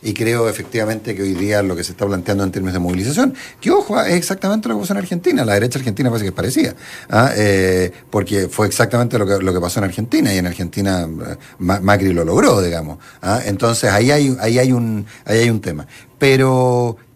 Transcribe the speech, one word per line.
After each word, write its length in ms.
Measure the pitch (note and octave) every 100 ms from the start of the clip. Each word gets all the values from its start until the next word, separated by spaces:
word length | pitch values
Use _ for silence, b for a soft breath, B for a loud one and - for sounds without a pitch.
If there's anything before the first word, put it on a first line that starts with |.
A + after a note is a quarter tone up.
y 120 | G#2+
creo 360 | G2+ A2+ A#2+ A2+
efectivamente 640 | G#2 - A#2 G#2+ A2 A#2
que 80 | F#2+
hoy 140 | G2 F2+
día 260 | G2+ G#2
lo 140 | G2 F2
que 80 |
se 80 | F2
está 140 | F2+ G2+
planteando 360 | F#2+ F2+ G2
en 80 | F#2+
términos 220 | F#2+ F#2+
de 60 | F2+
movilización, 560 | F2 F2+ A2 D#3+ C4 C4 B B
que 100 | G#3+
ojo, 260 | G4 G#4 -
ah, 140 | -
es 60 | F3
exactamente 520 | E3+ F#3+ F#3+ G#3+ A#3
lo 80 | G#3+
que 60 |
pasó 120 | G3
en 40 | G3+
Argentina, 460 | F3+ F3 F4+ D4+ A2+
la 80 |
derecha 240 | G2+ B2 C3+
argentina 320 | B2 G2+ B2+
parece 140 | A2+ G2
que 40 |
es 60 | F2+
parecida, 400 | F2+ - D4+ - B B B
¿ah? 220 | G#2+ C3 G#2
Eh, 560 | G#2 G2 F#2 F#2 F2+ B -
porque 380 | G#2 F#2+ G2+ F2+
fue 180 | - F#2+
exactamente 540 | - A#2 A#2+ A#2+ A#2+
lo 80 | G2
que, 100 | G2
lo 160 | F#2
que 60 | F2+
pasó 200 | F2 A2+
en 40 | G2
Argentina, 480 | F2 A2+ D#4+ B2
y 60 | F#2+
en 80 | F2+
Argentina, 600 | F2 E2+ G#2 G2 F#2 E2
eh, 280 | D#2+ D#2+ - B B
Ma-, 200 | F2+ G2
Macri 320 | G2 G2+ F#2+
lo 140 | E2+ E2
logró, 340 | G2 - A2
digamos, 380 | F2 E2 D#2 D2+ B B
¿ah? 180 | F2+ A2+ G#2+
Entonces 460 | F#2+ A#2 A#2 B2
ahí 180 | G2+ B2
hay, 260 | D3 C#3+ B2+
ahí 180 | A2 B2
hay 140 | C3
un, 340 | B2 A2+ G#2+ G2+ B -
ahí 140 | A2
hay 80 | A#2
un 100 | A2
tema, 240 | F#2+ D2+ D2 B B _
pero, 800 | C#3 C3+ C3 B2+ B2+ B2 A#2+ G#2+ b